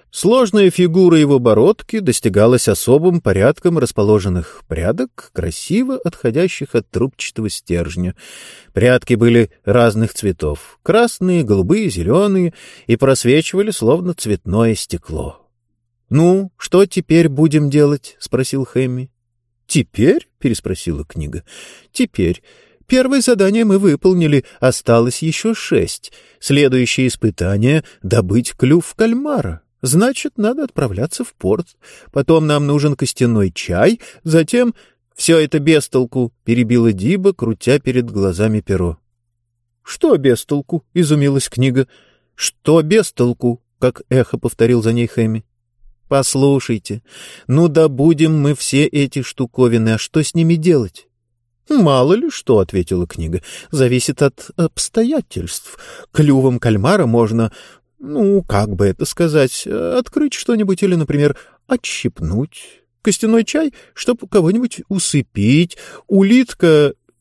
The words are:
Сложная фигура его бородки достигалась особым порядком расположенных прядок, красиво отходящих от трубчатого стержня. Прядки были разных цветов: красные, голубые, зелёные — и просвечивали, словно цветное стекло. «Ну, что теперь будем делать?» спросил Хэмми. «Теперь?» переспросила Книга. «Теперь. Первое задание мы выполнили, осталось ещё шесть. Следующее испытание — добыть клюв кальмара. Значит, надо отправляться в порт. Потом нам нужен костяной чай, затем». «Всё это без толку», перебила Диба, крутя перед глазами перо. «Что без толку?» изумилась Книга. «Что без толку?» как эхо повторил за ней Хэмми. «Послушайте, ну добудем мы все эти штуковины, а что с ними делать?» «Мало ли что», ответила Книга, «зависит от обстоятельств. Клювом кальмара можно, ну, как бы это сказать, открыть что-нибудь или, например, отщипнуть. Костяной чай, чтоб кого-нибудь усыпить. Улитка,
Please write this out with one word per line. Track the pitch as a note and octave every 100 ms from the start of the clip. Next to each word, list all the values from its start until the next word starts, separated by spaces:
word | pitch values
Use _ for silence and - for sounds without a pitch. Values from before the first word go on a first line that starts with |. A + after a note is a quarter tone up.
| _ -
Сложная | F#3+ B3+ A3+ G#3 F#3+
фигура | - F3+ F3 F3+ E3
его | C#3+ C#3
бородки | A#2+ G#2+ D3+ A3 - A3
достигалась | E3+ - A2+ G2 A2 B2 -
особым | G2 - C#3+ F3+ E3+
порядком | G#2+ F#2 A#2 - F3 E3
расположенных | A#2+ - G2+ G#2+ F#2+ F2+ E2 - _
прядок, | D#2+ F2 E3 B3+ - -
красиво | - F2 - - G3+ B3+ C4
отходящих | E3+ - A#2+ B2+ F3+ - C#3 A#2
от | -
трубчатого | - B2+ - - - G#2+
стержня. | - - E2+ D#2+ F2 F2+ - - - - - _
Прядки | - B2 B2+ -
были | A2+ A#2 A#2 G#2+ -
разных | - A#2 A#2 G#2 A2+
цветов: | - G#2 E2+ D2+ D2 - _
красные, | - G#3+ A#3+ - F#3 F3
голубые, | A2+ G2 F#2 G#3 G3
зелёные — | F2+ E2+ D#3+ G3+ F#3+ F3 - - - -
и |
просвечивали, | A#2 C3+ C3 A#2+ D3 - F#3 G#3+
словно | - A2+ E3 F3+
цветное | E3 A2 G2 - G#2 A2+ G#2+
стекло. | - F2 - D#2 D2 - _ _ _ _ _ _ _
«Ну, | C#3+ E3+ F#3+ F#3+ -
что | - F3+ G3
теперь | F#3 - D#3+ D#3+
будем | C3+ D#3 D3+ C#3+
делать?» | D3 C#3+ D3 - -
спросил | - - C3 C3+
Хэмми. | C3 B2+ C3 B2+ B2+ _ _ _ _ _ _
«Теперь?» | D#3+ - - C3+ D4 - _
переспросила | C3 A2 - F#2 - D2
Книга. | D2+ E2+ D2 E2 - - - - _
«Теперь. | - B3 - F2 - _ _ _ _ _
Первое | B3+ B3+ C4+
задание | A#3+ A3 F#3+ A3
мы | A3 G3
выполнили, | G3 C#3+ F#3 F3+ D#3 C#3+ - -
осталось | B2+ - - A#2 A#2+ -
ещё | D#3+ - A3+
шесть. | A3 - C3+ E2 - - - _ _
Следующее | - C#3+ C#3 B2+ B2 - B2+
испытание — | - A2 - F2+ G2+ A#2+ D#3 - _
добыть | F#2+ A2+ F#2 A2 A#2+
клюв | - B2+ E3+ -
кальмара. | - A3+ A#3+ D4+ C4 G#2 D#2+ _ _
Значит, | C3 D#3 B3 C4+ D4 -
надо | G#3 C#4
отправляться | C4+ - C3 F#2 D3 -
в | A#3+
порт. | - F#2 G#2 - _ - - -
Потом | - C3+ D#3+ D3+
нам | D3 C#3+
нужен | C#3+ D3 C#3
костяной | C3 - A#2+ A2 F#2+
чай, | - - F2+ D3 A#3 - -
затем». | D#3+ E3 D#3 A#3+ A#3+ - _ _ _
«Всё | - - E3
это | D3+ D#3
без | C#3+ D#3 -
толку», | C3 B2 C3 A#2+ -
перебила | - A#2 A#2 A#2+ A#2
Диба, | F#2+ A2 G3 G3
крутя | F#3+ A2+ G#2+ - C#3+
перед | C3+ B2+ A#2
глазами | G#2 G2 F2 G#2+ G#2+
перо. | - F#2 F2 D#2+ _ _ _ _ _ _ _ _
«Что | - - E4 F3+
без | C3+ A#2 -
толку?» | C#3+ - E3+ -
изумилась | F3 D#3 D3 C#3+ C#3 -
Книга. | A#2+ C3+ B2+ C3 _ _ _ _
«Что | - - - - E3
без | D#3 G#3+ F#3
толку?» | - B2 A#2 A#2+ A#2 _ _
как | B2+ - -
эхо | C3 A#2 -
повторил | A#2 - A#2 B2
за | A2
ней | A#2 A#2
Хэмми. | - A2 A2 - _ _ _ - _ _
«Послушайте, | C#3 C3 C3+ C#3 C#3 - A2 - G#2 - - - - -
ну | C3+ E3+
добудем | D3 D#3 B2+ D#3 D3+ D#3+ D#3
мы | C#3+
все | C#3+ - C3+ D3+
эти | D3 C#3 C#3
штуковины, | B2 - B2 - B2 A#2 A2
а | A2
что | - D#3+
с | D3
ними | E3 E3
делать?» | E3+ E3+ D3+ G2+ - _ _ _ _ _ _ _
«Мало | D4 E3 C3 C3+
ли | G#3 D#4+
что», | - - G#2+
ответила | F#2 F#2+ F2 F2+ F2
Книга, | - D#2+ E2+ - - -
«зависит | D3 B2+ B2 - C#3
от | C#3 - - -
обстоятельств. | E3 - - A3+ A#3 D4+ - - E2+ - - - - - -
Клювом | - D3 C3+ C3 B2
кальмара | A#2+ G#2+ A#2+ G3+
можно, | B2+ A#2+ A2 A2+ A2 - - _ _ _ C4
ну, | D3+ G3 G3
как | - G2+ G#2+ F#2
бы |
это | G2 - -
сказать, | - E3 D3+ C3+ - -
открыть | A3 - B3+ B3 D4+ D4
что-нибудь | - - A3+ G3 F3+
или, | G3+
например, | F3 D3 C#3+ D3 - - _ _
отщипнуть. | B3+ - - - - D#2+ G2+ D3 - - _ _ _
Костяной | G#3+ - A3 A3+
чай, | G#3+ D4 D#4 - _
чтоб | - - A#3+ -
кого-нибудь | G#3 E3 A3+ B3 - -
усыпить. | G3 - D3 - G2+ G#2 D3 F3 - - - -
Улитка, | F#3+ G3 B3 B3 - E3+ D3+ C#3+ - _ _